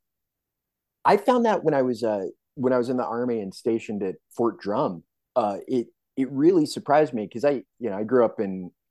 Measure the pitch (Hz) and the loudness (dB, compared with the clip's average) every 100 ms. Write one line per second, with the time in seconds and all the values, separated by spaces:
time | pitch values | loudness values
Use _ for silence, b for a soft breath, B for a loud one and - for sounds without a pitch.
0 | _ _ _ _ _ _ _ _ _ _ | _ _ _ _ _ _ _ _ _ _
1 | - 202 - 247 233 190 156 139 127 113 | 2 4 4 2 2 2 2 2 0 0
2 | 113 104 90 - _ 147 127 127 120 123 | -2 -2 -4 -10 _ -4 0 2 0 -2
3 | 110 117 123 113 95 - 117 113 - 104 | -4 -4 -4 -4 -6 -4 -2 -2 -4 -6
4 | 95 - _ - 117 90 98 113 135 82 | -6 -6 _ -2 -2 -2 -4 -2 -2 -4
5 | - _ _ 123 104 98 - 127 117 _ | -14 _ _ -2 -2 -4 -4 -4 -4 _
6 | _ - 127 135 165 185 151 117 - 147 | _ -6 -4 2 4 4 0 -4 2 2
7 | 147 113 101 113 143 131 - _ 117 95 | 2 -2 -8 -2 0 0 -6 _ -6 -4
8 | 110 127 117 - 101 92 87 - _ | 0 4 2 0 -6 -6 -10 -18 _